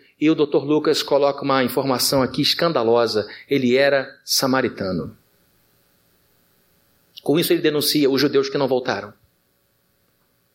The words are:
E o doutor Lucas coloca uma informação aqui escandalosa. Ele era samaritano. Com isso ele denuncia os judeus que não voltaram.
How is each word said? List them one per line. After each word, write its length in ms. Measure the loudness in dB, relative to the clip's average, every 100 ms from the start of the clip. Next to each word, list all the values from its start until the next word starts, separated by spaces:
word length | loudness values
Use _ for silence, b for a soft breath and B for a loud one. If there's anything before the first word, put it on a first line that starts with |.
| B B
E 60 | 0
o 40 |
doutor 300 | 2 0 0
Lucas 380 | 0 0 0 -2
coloca 400 | 0 2 2 -2
uma 200 | -2 0
informação 600 | 0 -2 -2 -2 0 0
aqui 180 | 0 0
escandalosa. 880 | -2 0 0 0 2 2 2 -2 -4 B B
Ele 300 | 0 2 4
era 420 | 4 2 -2 -12
samaritano. 920 | -4 -2 0 0 -2 -4 -6 -6 -8 -14 _ _ _ _ _ _ _ _ _ _ _ _ _ _ _ _ _ _ _ -12
Com 160 | -2 0
isso 140 | 0
ele 80 | 0
denuncia 480 | 0 0 0 2 2
os 100 | 2
judeus 300 | 2 2 0
que 80 | -2
não 100 | 0
voltaram. 460 | 0 -2 -6 -8 -18 _ _ _ _ _ _ _ _ _ _ _ _ _